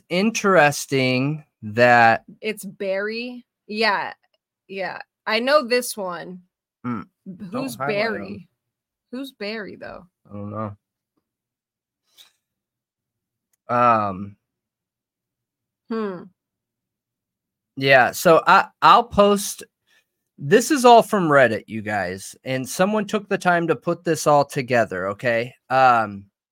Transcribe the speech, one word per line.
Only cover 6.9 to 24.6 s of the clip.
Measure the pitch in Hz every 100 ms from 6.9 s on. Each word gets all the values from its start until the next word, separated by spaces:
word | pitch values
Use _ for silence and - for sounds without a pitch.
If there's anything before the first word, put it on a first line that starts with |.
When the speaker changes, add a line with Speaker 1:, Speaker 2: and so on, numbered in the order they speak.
| 117 - _ -
Speaker 2:
B-, | 196 180
Speaker 1:
Don't | 240
Speaker 2:
who's | 269 214
Speaker 1:
highlight | 143 202
'em. | 226
Speaker 2:
Barry? | 202 196 202 - _ _ _ _ _ _
Who's | 247 269
Barry, | - 202 220 196 -
though? | - - - _ _
Speaker 1:
I |
don't | 101 104
know. | 107 107 101 _ _ _ _ _ _ _ _ _ _ _ _ _ _ _ _ _ _ _ _ _ _ _ _ _ _ _ _ -
Um, | 120 120 113 104 95 101 101 _ _ _ _ _ _ _ _ _ _ _ _ _ _ -
Speaker 2:
Hmm. | 226 208 175 185 _ _ _ _ _ _ _ _ _ _ _ _ _ _ -
Speaker 1:
yeah, | 135 135 113
so | - 175 160 -
I, | 185 - _
I'll | 156 202
post, | 233 202 202 202 202 - - _ _ _ _ _ _ -
this | 143 214 -
is | 294
all | 247 233
from | - 208 160
Reddit, | 143 120 104 -
you | 110
guys, | 104 104 90 95 - -
and | 127 131 127
someone | - 196 220 208
took | 214 208
the | 190
time | 185 175 165
to | 151
put | - 170
this | 175 151 156
all | 147
together, | 139 147